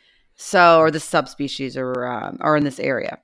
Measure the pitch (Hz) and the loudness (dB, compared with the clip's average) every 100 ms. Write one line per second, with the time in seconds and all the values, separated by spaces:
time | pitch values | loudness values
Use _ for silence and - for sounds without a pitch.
0 | _ _ _ _ - 190 170 165 160 151 | _ _ _ _ -2 4 6 6 4 0
1 | - 165 135 - 143 - 135 131 127 127 | -2 -2 -4 -6 -8 -6 -8 -6 -6 -6
2 | 123 120 - - 151 151 147 131 139 123 | -6 -6 -8 -4 0 0 0 -2 -4 -4
3 | - - | -6 -10